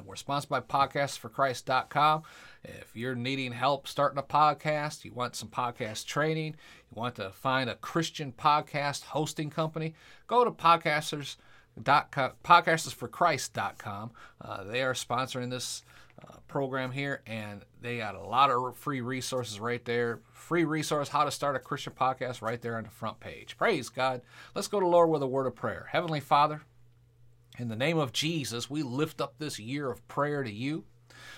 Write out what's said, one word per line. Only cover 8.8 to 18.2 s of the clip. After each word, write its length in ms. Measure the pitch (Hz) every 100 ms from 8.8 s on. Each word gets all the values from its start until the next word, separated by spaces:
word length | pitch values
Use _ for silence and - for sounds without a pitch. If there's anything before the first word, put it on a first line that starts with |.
| 143 139
hosting 460 | - 143 151 - 151
company, 440 | - 160 160 160 - - - -
go 180 | 240
to 60 | 233
podcasters 840 | 160 170 165 165 151 156 151 135 - - - _ -
dot 300 | 117 143 -
com, 220 | 143 131 -
podcasters 520 | - 175 170 160 -
for 120 | - 123
Christ 460 | - 175 139 -
dot 240 | 120 98 -
com. 360 | 110 101 113 - - -
Uh, 240 | 110 104
they 180 | 98 123
are 120 | 131
sponsoring 560 | 123 - 120 131 127 123
this, 340 | 127 - - - - - - -
uh, 120 | - -
program 420 | 147 135 131 127
here, 320 | 135 143 131 110
and 360 | 110 104 101 - -
they 160 | 120 120
got 180 | 104
a 80 | 92